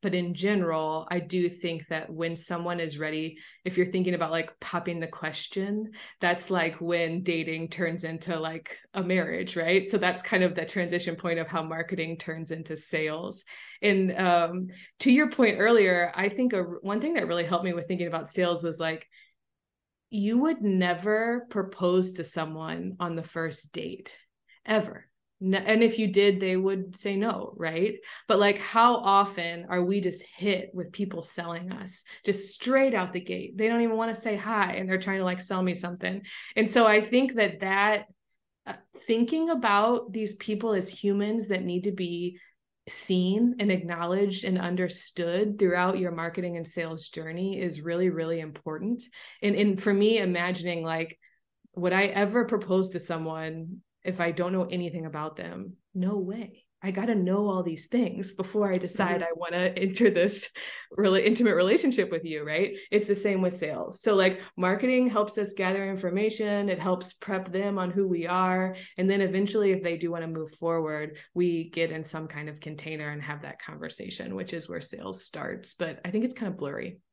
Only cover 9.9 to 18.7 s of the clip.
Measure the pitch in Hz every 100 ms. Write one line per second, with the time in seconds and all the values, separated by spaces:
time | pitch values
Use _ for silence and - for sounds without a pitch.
9.9 | 208 180 180 - 190 180 160 160 202 175
10.9 | 175 180 170 175 170 165 175 160 165 170
11.9 | 180 160 165 - 160 160 160 160 156 -
12.9 | 156 156 156 175 - - - - - 208
13.9 | 196 190 180 185 175 170 180 185 - -
14.9 | _ 269 254 254 - 240 - 208 233 196
15.9 | 175 175 - 196 196 254 208 175 175 190
16.9 | 208 294 330 214 170 170 175 185 170 170
17.9 | 180 175 165 - - 175 170 170